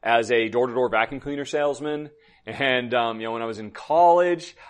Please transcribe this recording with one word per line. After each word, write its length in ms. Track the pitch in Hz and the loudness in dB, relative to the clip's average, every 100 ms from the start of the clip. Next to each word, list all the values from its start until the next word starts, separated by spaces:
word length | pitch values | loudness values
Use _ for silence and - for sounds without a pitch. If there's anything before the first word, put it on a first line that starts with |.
as 260 | - 117 110 | 2 2 4
a 180 | 120 113 | 2 2
door-to-door 400 | 120 127 120 123 | 0 0 0 0
vacuum 320 | 107 113 135 | 2 0 -4
cleaner 240 | 143 143 | -8 -8
salesman. 680 | 139 151 147 131 151 151 147 _ _ _ | -4 -2 -2 -2 -6 -6 -8 _ _ _
And, 480 | - - 139 127 120 | -14 -2 0 0 0
um, 280 | 120 117 110 | 0 0 -4
you 60 | 113 | -6
know, 60 | |
when 80 | 113 | -6
I 20 | |
was 160 | 113 107 | -6 -8
in 100 | 107 | -12
college, 840 | - - 156 175 170 175 175 - - - | -14 -2 4 6 6 4 0 -6 -20 -20